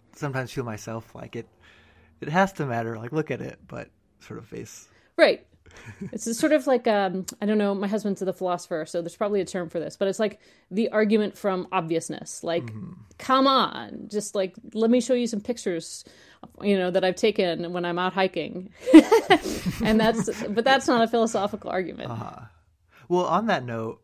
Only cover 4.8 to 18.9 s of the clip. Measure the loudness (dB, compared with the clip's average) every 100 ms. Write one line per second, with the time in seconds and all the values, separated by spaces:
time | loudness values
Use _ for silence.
4.8 | -20 _ _ 2 4 4 _ _ -20 -20
5.8 | -20 -16 -14 -10 -8 -2 2 2 4 0
6.8 | 2 0 0 -4 -8 -6 -2 0 0 -2
7.8 | -2 -2 -2 -4 -4 -4 -2 -4 -4 -6
8.8 | -6 -6 -8 -4 -2 -2 -2 -6 -6 -6
9.8 | -8 -2 -2 0 -2 -4 _ _ _ -2
10.8 | 0 2 4 2 2 -4 -2 -2 -2 -4
11.8 | -2 -4 -4 -10 -12 -10 -4 -4 -6 -10
12.8 | -14 -16 -20 -10 0 4 6 4 2 -2
13.8 | -12 -14 -8 -8 -4 -4 -4 -6 -10 -2
14.8 | 2 2 2 0 0 -4 -6 -6 -6 -6
15.8 | -8 -14 -20 -20 -20 -20 -20 -6 0 0
16.8 | 2 0 0 2 0 2 0 -2 -4 -4
17.8 | -2 -2 -2 0 0 -2 -6 -10 -14 -10
18.8 | 10